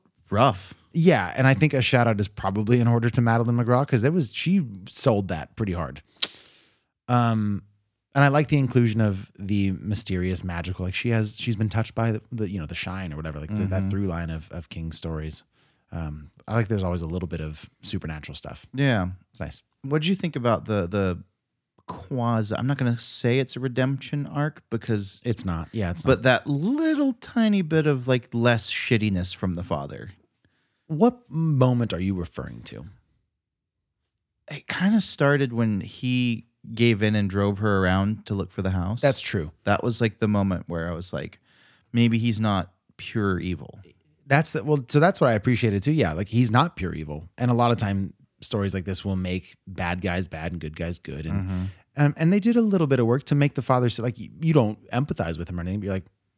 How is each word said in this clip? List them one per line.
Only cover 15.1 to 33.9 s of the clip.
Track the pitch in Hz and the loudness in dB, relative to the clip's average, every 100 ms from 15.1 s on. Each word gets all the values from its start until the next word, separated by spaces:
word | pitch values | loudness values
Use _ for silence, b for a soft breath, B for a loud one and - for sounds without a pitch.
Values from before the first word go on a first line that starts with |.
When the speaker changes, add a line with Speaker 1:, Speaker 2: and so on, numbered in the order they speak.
| 80 78 - - _ _ _ - | -6 -8 -10 -16 _ _ _ -12
Speaker 2:
Um, | 82 78 76 73 _ - | -8 -8 -10 -16 _ -2
I | |
like | 110 101 | 0 0
there's | 107 | 0
always | 92 87 | 0 -2
a | 80 | -4
little | 87 85 | -4 -4
bit | 80 | -6
of | 78 78 - _ | -8 -10 -14 _
supernatural | - 92 78 78 - | -8 -6 -6 -10 -10
stuff. | - - - - | -12 -12 -16 -10
Speaker 1:
Yeah. | 131 139 110 90 92 _ | 0 2 2 0 -6 _
Speaker 2:
It's | - | -12
nice. | 76 - _ _ | -10 -12 _ _
Speaker 1:
What | 135 151 | -4 -2
do | 165 | 0
you | 190 | -2
think | 170 | -4
about | 143 120 95 | -2 0 0
the, | - 104 87 | 0 -2 0
the | 101 95 87 - _ _ _ _ _ - | 0 0 -2 -8 _ _ _ _ _ -16
quasi, | - - 131 117 113 104 - | -14 -8 -4 0 0 0 -2
I'm | 127 | -2
not | 143 | 0
gonna | 123 117 | 0 0
say | - - 120 131 | -2 -2 2 2
it's | 127 | 0
a | 123 | -4
redemption | 131 120 131 135 - 147 139 | -4 0 0 -2 -4 -6 -4
arc | 143 151 - - | -2 -4 -4 -8
because | 117 - 104 98 - | -6 -2 -2 -2 -6
Speaker 2:
It's | 120 110 | -4 -4
not. | 95 82 80 | -2 -4 -6
Yeah, | 110 90 | -4 -2
it's | 87 | -2
not. | - | 2
Speaker 1:
but | 123 | 2
that | 127 120 - | 4 2 2
little | 143 185 294 320 294 277 | -2 -2 0 0 2 0
tiny | 233 - 240 220 202 | -2 -4 0 2 2
bit | 156 160 147 | 2 2 2
of, | 135 123 | 0 2
like, | 127 - | 0 0
less | 117 120 113 - | 0 2 2 0
shittiness | - - 113 107 92 90 - | -4 0 2 2 0 -2 -4
from | 95 | -4
the | 85 | -4
father. | 87 76 71 65 - - _ _ _ _ _ _ - | -4 -4 -6 -12 -14 -18 _ _ _ _ _ _ -6
Speaker 2:
What | 156 233 240 - | 2 2 2 -6
moment | 151 165 135 127 120 113 | -2 0 4 4 4 0
are | 85 | -2
you | 95 | -2
referring | 95 87 - 67 58 | -2 -6 -8 -12 -12
to? | - 53 85 - _ _ _ _ _ _ _ _ _ | -14 -14 -16 -20 _ _ _ _ _ _ _ _ _